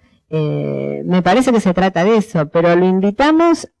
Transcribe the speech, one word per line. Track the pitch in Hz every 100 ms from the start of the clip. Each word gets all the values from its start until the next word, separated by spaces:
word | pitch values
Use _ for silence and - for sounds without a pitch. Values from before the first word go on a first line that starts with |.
| _ _ -
Eh, | 156 151 147 143 139 139 143 160
me | 180
parece | 175 214 262
que | 226
se | 190
trata | 180 190 185
de | 185 226
eso, | - 165 147
pero | 170 170
lo | 175
invitamos | 185 190 202 202 285 311 339 330 - _